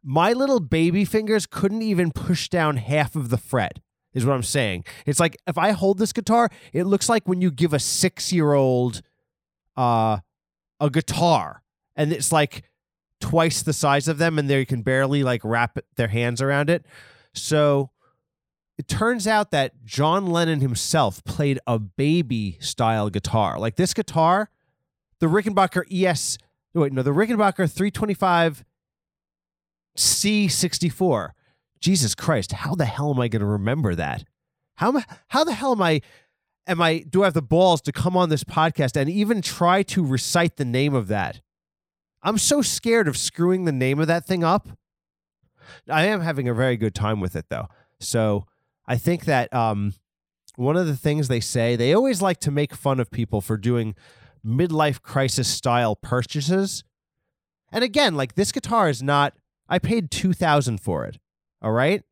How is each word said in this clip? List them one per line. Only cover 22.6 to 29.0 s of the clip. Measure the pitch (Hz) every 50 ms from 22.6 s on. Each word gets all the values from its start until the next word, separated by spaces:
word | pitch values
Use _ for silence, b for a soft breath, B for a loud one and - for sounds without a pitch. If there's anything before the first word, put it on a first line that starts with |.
| - - - - 117 113 113 110 104 104
guitar. | 92 101 - - - 113 104 90 - -
Like, | 104 117 -
this | - 185 180 -
guitar, | - 208 - - 165 160 165 180 202 214 _ _ _ _ _ _ _ _ _ _ _ _ _ _ _
the | 170
Rickenbacker | 160 170 214 190 220 202 190 190 175 - 185 - -
E | 190 180 185
S, | 180 165 127 - - - - _ _ _ _ _ _ _
wait, | 170 151 139 135
no, | 131 127
the | 143
Rickenbacker | 139 165 220 220 247 208 214 196 - - 185 156
three | - - 190 208
twenty-five | - - 214 214 190 - 196 185 175 170 165 165 143 - - _ _ _ _ _ _ _